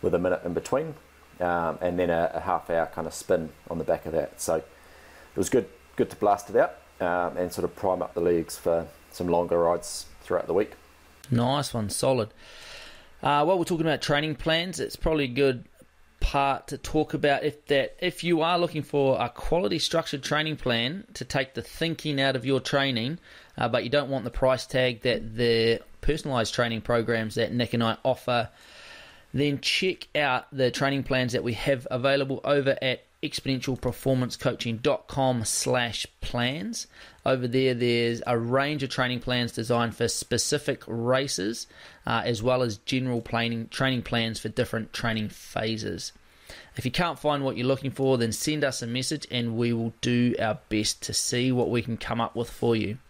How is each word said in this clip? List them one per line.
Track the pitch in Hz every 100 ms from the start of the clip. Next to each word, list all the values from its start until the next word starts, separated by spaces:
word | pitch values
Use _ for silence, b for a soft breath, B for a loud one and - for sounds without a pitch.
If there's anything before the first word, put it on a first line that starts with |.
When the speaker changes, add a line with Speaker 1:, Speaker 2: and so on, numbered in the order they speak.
Speaker 1:
with | -
a | 85
minute | 90 87 87
in |
between. | 82 - 131 160 147 - - - -
Um, | 87 85 82 76
and | 90 87
then | 87
a, | 82 85 82
a |
half | 87 85 -
hour | 82 80
kind | - 80
of | -
spin | - 90 80 - -
on | 85
the |
back | 78 80 82
of |
that. | 80 71 -
So | - 82
it | - - - - - - - -
was | 95
good, | 127 - - - -
good | 120
to | -
blast | 104 101 -
it | 107
out, | 165 - - -
um, | 87 87 87 -
and | 90
sort | 87 87
of | -
prime | 98 90
up | 85
the | -
legs | 87 85 80 -
for | - 85 80 - -
some | - 87
longer | 85 87 85
rides | 85 85 - - - -
throughout | - 87 -
the |
week. | 85 107 - - - - - -
Speaker 2:
Nice | 120 120 139 135
one, | 120 104
solid. | - 123 131 107 - B B B B B B B B
Uh, | - 147 151
while | 190
we're |
talking | 170 165 160
about | 143
training | - 143 156 151
plans, | 165 160 180 165
it's | 120 -
probably | 175 160
a | 139
good | 123 139 123 - _ - _ - _
part | - 139 139 131 -
to | 139
talk | - 156 151 151
about | 147 139
if | 151 143 -
that, | 143 120 -
if | 180 -
you | 170 165
are | 165 175
looking | 170 156
for | 139 143 135 127
a | 120
quality | - - 165 202 165
structured | - 165 160 143
training | 127 151 156 151
plan | 127 117 120 180 -
to | -
take | 123 139 135
the | -
thinking | - - 165 156 151 139
out | 135 131
of | 123
your | 131
training, | - 143 139 120 120 165 B B B -
uh, | 120
but | 120 110
you |
don't | 143 135
want | 135
the | 123
price | - 131 127 -
tag | 131 127 113
that | 131 110 110 113
the | 120 117 113 113 - -
personalised | - 156 151 127 110
training | - 117 113
programs | - 120 113 117 110 110
that | 113
Nick | 120 117
and | 117
I | 117 110
offer, | 131 127 - 123 110 B B B B B B B B
then | 127 147 143
check | - - 185 - - 147
out | 143 127 -
the | 135 127
training | 120 139 139
plans | - 131 127
that | 120
we | 110
have | 107 143 135 123
available | 123 131 139 135 127
over | - 143 135 131
at | 131 123 _ _
exponential | 151 - - 131 123 127
performance | 127 117 135 131 127 -
coaching | 131 117 117 113
dot | 147 135 -
com | 139 131 123 107
slash | - - 123 117 110 - _
plans. | - 123 123 147 202 233 - B B B
Over | - 135 123
there, | 127 131 120
there's | 120 120 117 117 -
a | 120
range | 117 131 139 151
of | 131
training | - 123 123
plans | 127 123 117
designed | - 113 120 117 104
for | 120
specific | - - 120 - 147 - 123 -
races, | 117 117 131 139 - 98 240 - B B B -
uh, | 117 -
as | 110
well | 117 127
as | 123 104
general | - 131 127 120
planning, | 113 117 117 117 113
training | - 135 127
plans | - 120 113 110
for | 117
different | 110 117 117 110
training | - 120 110 107
phases. | - - 120 113 110 107 95 - - B B B B B -
If |
you | 127
can't | 127 175 139
find | 147 143 135
what | 104
you're | 123
looking | 135 135
for, | - 135 131
then | 113
send | 107 - 151
us | 143 -
a | 117
message | 123 131 143 -
and | 123 117 113
we | 120
will | 117 117 -
do | 123 120 120 -
our | 110 107 -
best | 110 107 -
to | -
see | - - 123 127
what | 123 113
we | 120
can | 113 113
come | - 117
up | 117 113
with | 120
for | - 120 113
you. | 98 113